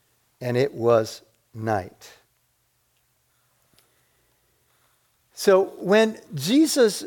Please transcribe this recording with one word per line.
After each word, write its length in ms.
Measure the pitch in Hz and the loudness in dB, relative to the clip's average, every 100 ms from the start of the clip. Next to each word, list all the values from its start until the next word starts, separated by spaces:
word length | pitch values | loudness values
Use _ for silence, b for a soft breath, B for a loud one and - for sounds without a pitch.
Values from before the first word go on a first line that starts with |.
| _ _ _ _ | _ _ _ _
and 160 | 123 123 | -4 -2
it 180 | 139 | -2
was 480 | - 117 117 110 - _ _ _ | -2 2 2 0 -8 _ _ _
night. 560 | 110 110 107 92 - - - _ _ _ _ _ _ _ _ _ _ _ _ _ _ _ _ _ _ _ _ _ _ _ _ _ _ _ _ _ _ _ | -10 -4 -4 -6 -14 -20 -20 _ _ _ _ _ _ _ _ _ _ _ _ _ _ _ _ _ _ _ _ _ _ _ _ _ _ _ _ _ _ _
So 420 | - - 190 190 - | -4 2 2 2 -6
when 420 | 190 208 220 220 - | 0 2 2 -4 -14
Jesus' 720 | 147 139 269 311 - 226 - | -10 -2 2 2 2 0 0